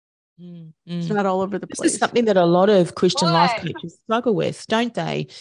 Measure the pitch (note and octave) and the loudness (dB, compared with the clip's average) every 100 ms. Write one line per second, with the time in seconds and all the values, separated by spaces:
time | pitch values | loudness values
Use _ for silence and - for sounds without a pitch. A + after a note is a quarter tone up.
0 | _ _ _ _ F3 F3 D#3+ - - E3+ | _ _ _ _ -20 -18 -20 -20 -10 -8
1 | E3+ G#3 G3 F#3 F#3+ F#3 F3 - E4 - | -2 -2 0 0 -2 -6 -10 -4 -2 0
2 | A3+ A#3+ A3+ F#3+ F3 F3 G3 G3+ E3 - | 0 0 2 4 4 4 6 4 2 2
3 | F#3 - F3 E3 F3 A3+ E3+ - E3+ _ | 0 2 2 2 2 0 -6 -10 -14 _
4 | - A3+ A#3+ F3+ D3+ - - A3 A#3+ G#3+ | -4 -2 0 0 -2 -6 -4 -2 -2 -4
5 | D#3+ D3 D3+ - | -6 -6 -8 -12